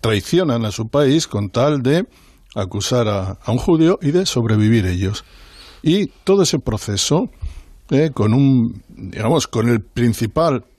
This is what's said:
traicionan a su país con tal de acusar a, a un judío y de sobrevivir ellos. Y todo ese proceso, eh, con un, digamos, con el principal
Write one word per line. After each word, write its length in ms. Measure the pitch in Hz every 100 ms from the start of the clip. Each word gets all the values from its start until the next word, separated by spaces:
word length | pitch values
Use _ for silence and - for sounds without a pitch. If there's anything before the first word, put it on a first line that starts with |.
traicionan 640 | 113 107 - 170 180 117 113
a 60 |
su 160 | 101 110
país 400 | 139 143 151 -
con 220 | 107 101
tal 340 | - 139 147
de 220 | 127 160 214 _ - _ _ -
acusar 540 | 98 104 101 123 113
a, 280 | 101 95 98
a 80 | -
un 60 | 120
judío 420 | - 160 160 185
y 100 | 147
de 140 | 165 190
sobrevivir 600 | - 113 107 107 113 92
ellos. 360 | 90 95 101 - - - - - -
Y 240 | - 180 185 _
todo 200 | - 196
ese 140 | 180 156
proceso, 720 | - 107 - 101 - 147 240 - - - - - _
eh, 180 | 135 156
con 200 | 139 107
un, 480 | 117 139 131 117 98 -
digamos, 580 | - 92 87 110 156 -
con 220 | 120 113
el 120 | 120
principal 800 | - - 120 110 110 151 165 131 -